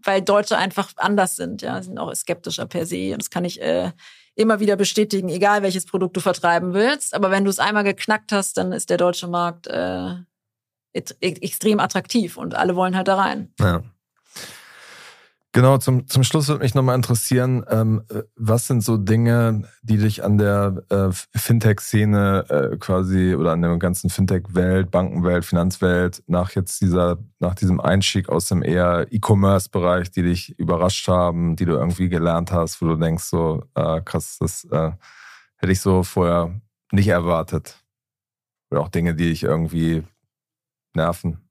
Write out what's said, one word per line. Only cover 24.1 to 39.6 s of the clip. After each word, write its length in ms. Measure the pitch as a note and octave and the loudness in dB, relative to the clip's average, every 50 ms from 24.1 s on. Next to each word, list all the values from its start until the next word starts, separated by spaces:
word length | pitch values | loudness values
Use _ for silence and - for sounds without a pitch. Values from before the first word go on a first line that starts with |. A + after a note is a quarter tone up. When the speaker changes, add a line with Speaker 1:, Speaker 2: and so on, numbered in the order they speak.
Speaker 2:
Fintech-Welt, 800 | - - G2 F#2 G2 F#2 F2+ - F2+ F#2 F2+ F#2 F#2 F#2+ F#2+ F2+ | 0 0 0 2 2 -2 -2 -2 -2 0 2 2 2 2 0 2
Bankenwelt, 540 | - F2 F#2 - - E2 F2 F2+ F2+ F2 F2 | 0 0 0 0 -2 0 0 2 2 0 0
Finanzwelt, 760 | - - F2 E2+ F#2 F#2 - - F2+ F2+ F2 F2+ F2 E2 - _ | 0 0 2 2 0 0 0 0 2 2 2 0 0 -4 -6 _
nach 240 | - E2+ F2 F2+ F#2 | -2 0 0 0 -2
jetzt 280 | - G2 F2+ - - - | -2 -4 -4 -4 -4 -2
dieser, 360 | - F#2 F2 F2+ F2 F2 E2+ E2+ G#2+ - _ _ | 0 2 2 2 2 2 0 -2 -6 -16 _ _
nach 160 | - F2 F2+ | -4 -4 -2
diesem 240 | - - F#2 F#2 - | 0 0 0 0 2
Einstieg 500 | - C#2+ F2+ G2 G2 - - G2+ F2+ - | 2 2 2 2 0 0 -2 -2 -2 0
aus 160 | - E2+ E2+ | -2 -2 0
dem 140 | - F#2+ F2 | 0 -2 0
eher 460 | - - E2 F2+ F2 F2 F2 E2+ D#2+ - | 0 0 2 2 2 2 2 0 -2 -2
E-Commerce-Bereich, 1000 | - G#2+ G#2 - A2 G2 G2 G2 G2 F#2+ F#2 - - F#2+ F2 F2+ F2 F#2 F2 F2+ | -4 -4 2 2 4 4 6 4 4 2 0 -2 -4 0 0 2 2 0 -2 -4
die 100 | - - | -2 -2
dich 280 | F2 F2 F2 E2+ - - - - | 0 0 0 -2 -4 -10 -8 -6
überrascht 480 | F2 E2 F2 E2 F2 F#2 - - - | -2 -2 0 2 2 0 0 -2 -2
haben, 480 | - F#2 F2+ F2+ F2 E2+ E2+ E2+ E2+ E2 | 0 2 2 2 2 0 0 0 0 0
die 100 | D#2 F#2 | 0 0
du 60 | E2 | 0
irgendwie 380 | E2 C2 B1+ E2+ F2 - F#2 F2+ | 0 0 0 -2 -2 -2 -2 0
gelernt 420 | F2+ E2+ E2 E2+ E2 E2+ E2+ - | 0 0 0 2 0 0 -2 -2
hast, 280 | F#2 F2 E2 D#2+ - - | -2 -2 -2 -2 -4 -4
wo 80 | F2 | -2
du 80 | E2 E2 | 0 0
denkst 260 | D#2 E2 E2 E2 E2 - | 0 0 0 -2 -2 -4
so, 400 | - - E2 E2 D#2+ E2 D#2+ - _ _ | -4 -2 0 0 0 -2 -4 -6 _ _
äh, 280 | - D#2+ D#2+ D#2+ E2 | -4 -2 -2 -2 -4
krass, 360 | E2+ - - E2 - - - - | -4 -4 -6 -6 -6 -6 -8 -6
das, 260 | E2 E2 - - - | -6 -6 -6 -8 -10
äh, 260 | - - D#2 E2 D#2+ E2+ F2+ _ - - - - - - - _ _ _ | -4 -2 -2 -2 -2 -4 -8 _ -20 -20 -20 -20 -20 -20 -20 _ _ _
hätte 160 | _ - F#2 | _ -2 0
ich 100 | F#2+ F#2+ | 0 0
so 220 | - G2 F#2 F#2 F2+ | 2 2 2 2 2
vorher 480 | - - G2 F2+ E2+ E2+ F2 E2+ E2+ F2+ G#2+ - _ _ _ _ _ | 0 0 0 0 2 2 0 0 -2 -6 -12 -14 _ _ _ _ _
nicht 160 | - G2 G2+ | 0 2 2
erwartet. 680 | G#2+ - F2 E2 E2+ - - - - - D#2+ - - - _ _ _ _ _ _ _ _ _ _ _ _ _ _ _ _ _ _ _ | 4 2 2 2 2 0 0 -2 -2 -4 -6 -6 -6 -20 _ _ _ _ _ _ _ _ _ _ _ _ _ _ _ _ _ _ _
Oder 120 | - D2 | -2 -2
auch 80 | D2+ F2+ | -2 -2
Dinge, 260 | - F2 E2+ F2 E2 | -2 -2 0 0 0
die 140 | D2+ F2 E2 | 0 0 -2
dich 120 | E2 D#2 | -2 -2
irgendwie 600 | - - D2+ D#2+ | -2 -2 0 0